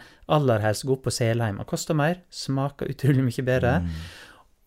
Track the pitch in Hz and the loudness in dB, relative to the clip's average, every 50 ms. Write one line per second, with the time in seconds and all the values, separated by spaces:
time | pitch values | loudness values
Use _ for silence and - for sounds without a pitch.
0 | - - - _ - - 160 151 143 123 113 101 107 110 104 - - 131 131 135 | -4 -16 -20 _ -2 0 2 2 4 4 2 2 2 0 0 0 0 -2 -2 -2
1 | - 123 - - 120 113 113 117 117 107 98 107 110 - 175 156 - - 160 151 | -2 -4 -2 0 0 0 2 0 0 -2 -4 -6 -6 -6 -6 -6 -4 -2 0 2
2 | 143 165 180 180 - _ - - - - 135 135 139 143 - - - - 135 - | 2 0 0 -2 -8 _ -14 -10 -6 -4 -2 -2 -2 -4 -4 -6 -8 -8 -4 0
3 | - 139 139 131 135 120 - - 127 127 127 127 123 120 139 165 85 85 80 80 | 2 4 4 4 4 0 0 -2 -2 0 0 2 2 2 2 2 0 -2 -6 -6
4 | 82 85 - - - - - - - _ _ _ - | -10 -12 -16 -20 -20 -20 -20 -20 -20 _ _ _ -2